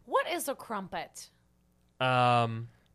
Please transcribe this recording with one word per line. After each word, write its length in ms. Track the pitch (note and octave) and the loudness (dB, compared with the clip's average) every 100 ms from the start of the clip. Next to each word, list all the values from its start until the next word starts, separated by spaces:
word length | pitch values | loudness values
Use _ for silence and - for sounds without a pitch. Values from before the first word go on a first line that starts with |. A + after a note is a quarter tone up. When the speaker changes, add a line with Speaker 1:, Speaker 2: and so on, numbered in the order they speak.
| A#3+ | -2
Speaker 1:
what 240 | A#4 - | -2 0
is 160 | E4+ C#4 | -4 -6
a 60 | - | -8
crumpet? 760 | - G#3 F#3 F3 C3+ - - _ _ _ _ _ _ - | -8 -10 -8 -10 -10 -16 -20 _ _ _ _ _ _ -2
Speaker 2:
Um, 680 | B2+ B2+ B2 A#2+ A#2 A2+ A#2 _ _ | 2 4 6 4 2 -4 -10 _ _